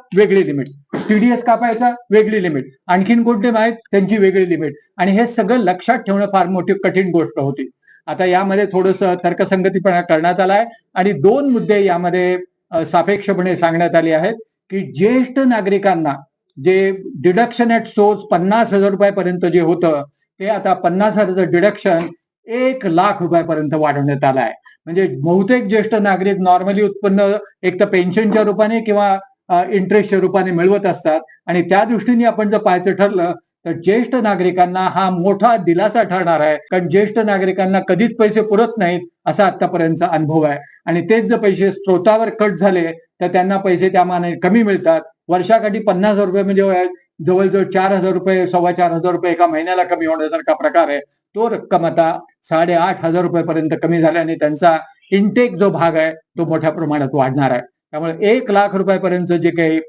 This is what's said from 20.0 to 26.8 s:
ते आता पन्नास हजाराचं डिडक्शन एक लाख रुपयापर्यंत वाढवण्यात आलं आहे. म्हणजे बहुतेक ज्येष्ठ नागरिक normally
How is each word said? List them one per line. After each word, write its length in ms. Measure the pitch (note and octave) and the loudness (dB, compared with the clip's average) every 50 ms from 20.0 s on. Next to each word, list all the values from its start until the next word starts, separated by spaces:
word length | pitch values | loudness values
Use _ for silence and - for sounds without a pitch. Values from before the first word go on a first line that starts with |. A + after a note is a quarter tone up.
| C#3+ C#3+ _ _ _ _ _ - | -4 -10 _ _ _ _ _ -8
ते 80 | F#3+ G#3 | -4 -4
आता 260 | G#3+ F#3+ - G3 F3+ | -4 -2 -2 -2 -2
पन्नास 440 | F3+ - E3+ F3 F#3+ G#3 G#3+ F3 G#3 | 0 0 -2 0 0 0 0 0 0
हजाराचं 320 | G#3 F#3 F#3 F#3+ F3+ D#3 | 0 0 0 -2 0 0
डिडक्शन 480 | D#3 F3 F#3+ G#3 G3+ - - G3 E3+ E3 E3+ D3+ - - _ _ _ _ _ | 2 2 2 0 0 -2 0 0 0 0 -2 -6 -10 -16 _ _ _ _ _
एक 420 | A#3 A3+ B3 B3+ C4 C4 - - | -8 -4 -2 -2 -2 -2 -2 -4
लाख 360 | E3+ E3 E3+ F#3+ G#3 G3 F#3 | 0 2 2 2 2 0 -2
रुपयापर्यंत 520 | F3 E3 E3+ E3+ E3 E3 D#3+ D#3 D3+ D3 D#3+ | -2 0 0 0 0 0 -2 -4 -2 -2 -2
वाढवण्यात 500 | D#3 D3+ D3 C#3+ C#3+ C#3 C#3+ C#3 C3+ C#3+ | 0 0 0 0 0 -2 -2 0 0 0
आलं 160 | C#3 B2+ C3 | 0 0 0
आहे. 120 | A#2 - - - _ - - _ _ | -2 -4 -6 -10 _ -20 -20 _ _
म्हणजे 300 | D#3+ E3+ F#3+ G3 D#3+ C3+ C3+ | -6 -2 -2 -2 -2 -2 -4
बहुतेक 440 | C#3 E3 F3 G3 G3 A3 B3+ B3 G#3+ | -2 0 2 2 2 0 0 -2 0
ज्येष्ठ 300 | F#3+ G#3+ G#3+ G3+ G#3+ A#3 | -2 -2 -2 0 0 -2
नागरिक 400 | G#3 G3 G3+ F#3 F3+ F#3+ G3+ G3 | 0 0 0 0 0 0 -2 -2
normally 480 | F3 F#3+ F#3 F3+ F3+ F#3 G3 G3 G#3 | 0 2 2 2 2 0 -2 0 0